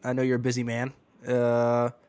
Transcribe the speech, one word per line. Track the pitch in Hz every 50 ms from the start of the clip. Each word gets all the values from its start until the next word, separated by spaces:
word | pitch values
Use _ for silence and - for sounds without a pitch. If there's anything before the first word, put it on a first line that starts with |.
| -
I | 127 127
know | 131 131
you're | 131 127
a | 120
busy | 120 127 123 127 120
man. | 117 117 117 123 131 - _ _ _ _ - -
Uh, | - 123 123 120 120 120 120 120 120 120 120 120 120 123 _ _